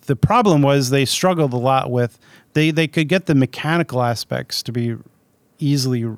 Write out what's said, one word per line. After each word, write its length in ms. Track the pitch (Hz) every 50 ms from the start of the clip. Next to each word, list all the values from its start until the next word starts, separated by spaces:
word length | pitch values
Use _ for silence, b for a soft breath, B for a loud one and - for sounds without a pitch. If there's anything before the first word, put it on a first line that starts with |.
| _ -
the 80 | 139
problem 460 | - - - 214 247 220 202 160 147
was 280 | 139 139 139 143 131 123
they 160 | 139 139 135
struggled 480 | 123 - - - 185 180 165 151 135 123
a 40 | 123
lot 340 | 120 135 131 131 - 135
with, 260 | 123 123 120 117 _ _ b b b b b b -
they, 180 | 151 156 160
they 160 | 151 160 160 -
could 200 | - 165 160 139
get 180 | 180 190 -
the 100 | - 147
mechanical 680 | 135 131 - - - - 151 165 170 156 - 127 127
aspects 600 | 123 120 120 - - - 127 123 131 - - - -
to 80 | -
be 240 | 117 120 120 117 113 113 - _ _ _ _ _ _ _ _ _ _ -
easily, 440 | 151 143 143 139 127 131 127 120 117 113 107